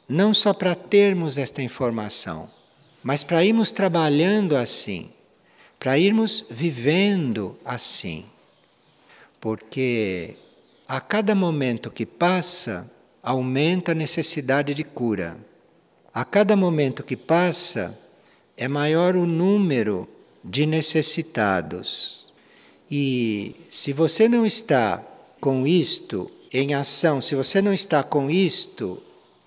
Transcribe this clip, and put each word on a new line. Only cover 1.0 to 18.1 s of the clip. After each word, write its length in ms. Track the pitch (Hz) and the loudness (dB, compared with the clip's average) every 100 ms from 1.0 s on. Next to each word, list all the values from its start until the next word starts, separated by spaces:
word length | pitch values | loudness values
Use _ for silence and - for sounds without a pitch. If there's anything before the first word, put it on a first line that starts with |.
| 202 185 160 135 | 6 4 -2 -2
esta 240 | 127 - | -4 -4
informação, 880 | 127 - 123 113 104 - - 80 80 - _ _ _ _ | -8 -4 -2 -2 -4 -4 -4 -8 -12 -20 _ _ _ _
mas 200 | 123 143 | -4 -2
para 220 | - 170 | 0 2
irmos 260 | 190 226 208 | 4 4 0
trabalhando 840 | - 190 170 160 147 180 214 190 139 | 0 0 2 2 2 2 2 2 0
assim, 540 | 117 - - 92 - - _ _ _ _ - - | 0 -2 -4 -6 -10 -20 _ _ _ _ -20 -8
para 200 | 131 139 | 0 2
irmos 460 | 190 220 220 - - | 4 2 0 -2 -8
vivendo 1120 | 117 170 127 123 170 202 196 139 110 95 - | -4 -4 -2 0 2 2 0 0 -2 -6 -10
assim. 600 | - 123 - - 98 80 107 _ _ _ _ _ _ _ _ - - _ | -10 -6 -4 -4 -6 -10 -12 _ _ _ _ _ _ _ _ -20 -20 _
Porque 960 | 110 110 - 135 131 117 101 92 82 - - _ _ _ - | -8 -8 -8 -4 -2 0 -2 -4 -8 -14 -20 _ _ _ -10
a 120 | 131 | -8
cada 340 | - 208 208 | -4 -2 2
momento 560 | 202 180 151 131 113 117 | 2 2 0 0 -2 -6
que 160 | - 117 | -8 -8
passa, 840 | - 170 185 - - - 90 110 - _ _ | 0 0 2 -2 -4 -6 -8 -10 -20 _ _
aumenta 720 | 117 131 127 131 156 180 175 | -4 -2 0 0 2 0 0
a 20 | |
necessidade 760 | 160 151 - 151 - 127 139 143 | -2 -2 -4 -4 -4 0 0 0
de 100 | 143 | -4
cura. 520 | 147 - 120 98 85 82 - _ _ _ _ _ _ | -6 -4 -2 -2 -4 -10 -20 _ _ _ _ _ _
A 100 | 117 | -8
cada 320 | 120 202 208 202 | 0 2 4 4
momento 460 | 180 156 139 123 | 2 2 0 -2
que 140 | - 123 | -8 -6
passa, 840 | - 165 180 151 - 117 90 107 - | 0 2 2 2 -2 -2 -6 -8 -20